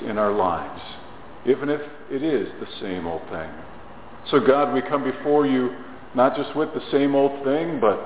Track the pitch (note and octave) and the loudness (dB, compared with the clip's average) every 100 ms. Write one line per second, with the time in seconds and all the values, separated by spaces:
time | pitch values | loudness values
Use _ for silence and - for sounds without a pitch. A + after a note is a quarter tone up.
0 | A#2 G#2+ G#2 G#2 G#2+ E2 - - - - | -4 0 2 2 0 0 -6 -12 -12 -14
1 | - - - - - C3+ C#3+ D3 - - | -14 -14 -14 -4 0 0 0 -2 -6 -12
2 | - C3+ D#3 B2+ F#2 - A2 - G#2 F2+ | -8 -4 0 0 -2 -8 -12 -8 -6 -6
3 | E2+ E2 - F2 D#2+ D#2 - - - - | -4 -6 -8 -8 -8 -12 -14 -14 -14 -16
4 | - - - C#3+ C3 C#3 C#3 C3 - D3 | -16 -14 2 4 6 6 4 0 0 0
5 | C3 B2 D3 D3 C#3 C3 B2 - - - | 0 -2 2 4 4 2 0 -4 -12 -14
6 | - A#2+ C3 C#3+ C3+ D3 D3+ C3 - C#3 | -2 4 4 4 -2 -2 -2 -4 0 2
7 | C#3+ C#3 C#3 - C3+ D3 E3+ C#3+ G#2+ F#2+ | 4 6 4 2 0 0 0 4 4 4